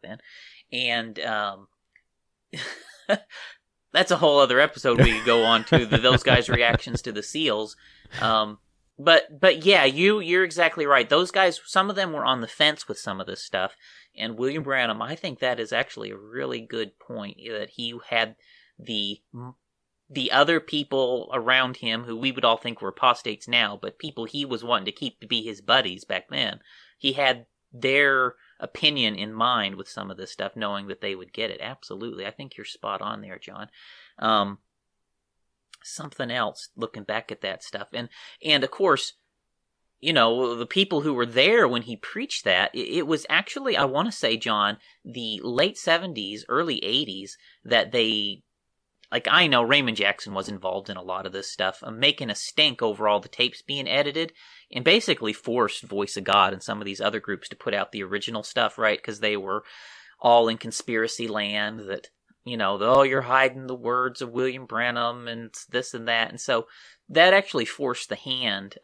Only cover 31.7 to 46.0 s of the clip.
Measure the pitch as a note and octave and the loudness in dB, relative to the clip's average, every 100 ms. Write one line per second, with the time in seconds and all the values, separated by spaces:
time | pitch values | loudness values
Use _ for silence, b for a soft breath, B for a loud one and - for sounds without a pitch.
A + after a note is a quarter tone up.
31.7 | C#3 - G2 A#2 F#2 G2 - C#3 - G#2 | -12 -14 -12 -10 -10 -12 -12 -16 -16 -16
32.7 | - G#2+ F#2+ G#2 G#2+ G2+ F#2 - G2 G#2+ | -10 -8 -6 -6 -10 -12 -18 -16 -16 -16
33.7 | b b b b b A2 G#2+ G2+ G2 _ | b b b b b 2 2 0 -6 _
34.7 | _ _ _ _ _ _ _ _ _ _ | _ _ _ _ _ _ _ _ _ _
35.7 | - - - D#3 - A#2+ B2 G#2+ - - | -20 -16 -14 -12 -8 -4 -2 -4 -6 -14
36.7 | - A2+ A2 G2+ G#2+ - - G2 F#2 - | -10 -10 -8 -6 -6 -6 -8 -8 -8 -10
37.7 | G2 G2+ A#2+ A#2+ B B B D#3 D3 C3 | -12 -10 -10 -10 B B B 2 2 2
38.7 | - F#3+ C#3 - - _ _ _ _ _ | 0 2 2 0 -12 _ _ _ _ _
39.7 | _ _ _ D3+ D3+ A2+ A#2+ B2 A#2 A#2 | _ _ _ 0 4 4 2 0 -2 -4
40.7 | F#3+ G3 D#3 D3+ B2 A#2+ A#2+ E3 A#3 C#3 | -2 0 0 0 0 0 4 4 6 4
41.7 | A#2+ A2+ A2 - G3+ C#4 - G2+ F2+ G#2 | 2 -6 -12 -10 -10 -8 -4 2 2 2
42.7 | B2 - E3 D3 D#3 - D#3+ G3+ C#4+ C4+ | -2 -4 -2 0 -2 0 -2 -2 -6 -2
43.7 | G3 C#3 C#3 G#3+ - A2+ A2+ A#2+ G#2 G2+ | 0 0 0 -2 -2 -2 -2 0 0 0
44.7 | G#2+ b b - A#2+ A2+ G#2+ A#2+ A#2+ F#3 | -2 b b -16 -12 -10 -8 -4 0 0
45.7 | - E3+ E3+ | 0 0 0